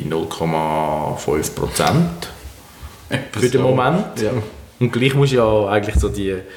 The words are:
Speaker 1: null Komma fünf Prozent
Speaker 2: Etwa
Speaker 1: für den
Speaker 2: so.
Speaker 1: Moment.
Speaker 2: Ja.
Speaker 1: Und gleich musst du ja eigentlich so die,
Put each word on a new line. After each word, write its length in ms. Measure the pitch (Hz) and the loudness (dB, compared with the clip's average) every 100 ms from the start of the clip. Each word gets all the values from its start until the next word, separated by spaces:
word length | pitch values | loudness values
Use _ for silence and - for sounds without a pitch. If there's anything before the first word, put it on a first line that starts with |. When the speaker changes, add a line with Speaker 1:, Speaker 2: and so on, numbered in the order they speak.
| 67 | -2
Speaker 1:
null 180 | 80 80 | -2 -2
Komma 880 | - 82 80 80 78 78 76 76 - | -4 -2 0 0 0 0 -2 -2 -4
fünf 360 | - 76 - | -2 -2 -2
Prozent 760 | - 69 - 78 117 170 - - - - - - - - - - | -4 -4 0 2 2 2 -2 -12 -14 -18 -18 -20 -18 -18 -18 -8
Speaker 2:
Etwa 300 | - - 107 | -8 -6 -2
Speaker 1:
für 80 | 120 | 2
den 100 | 127 | 2
Speaker 2:
so. 80 | 127 | 4
Speaker 1:
Moment. 520 | 127 127 170 214 - | 4 2 2 -2 -2
Speaker 2:
Ja. 80 | 110 123 104 - - - | -2 -2 -6 -12 -14 -2
Speaker 1:
Und 100 | 120 | 0
gleich 240 | 120 131 | 2 2
musst 180 | 135 139 | 4 4
du 40 | 123 | 4
ja 300 | 113 107 101 | 4 4 4
eigentlich 280 | 104 104 104 | 2 2 0
so 120 | 101 | 0
die, 280 | 101 98 92 92 | 0 -4 -4 -8